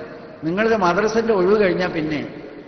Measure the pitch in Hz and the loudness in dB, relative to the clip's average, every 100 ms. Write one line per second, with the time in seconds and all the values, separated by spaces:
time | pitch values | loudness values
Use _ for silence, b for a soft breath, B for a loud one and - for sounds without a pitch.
0 | - - - - 156 180 220 226 180 175 | -14 -16 -18 -8 -4 0 2 2 2 2
1 | 214 226 226 208 180 214 196 170 180 165 | 2 0 2 2 4 4 4 2 -2 -2
2 | 156 147 113 - - - | -4 -4 -6 -12 -16 -16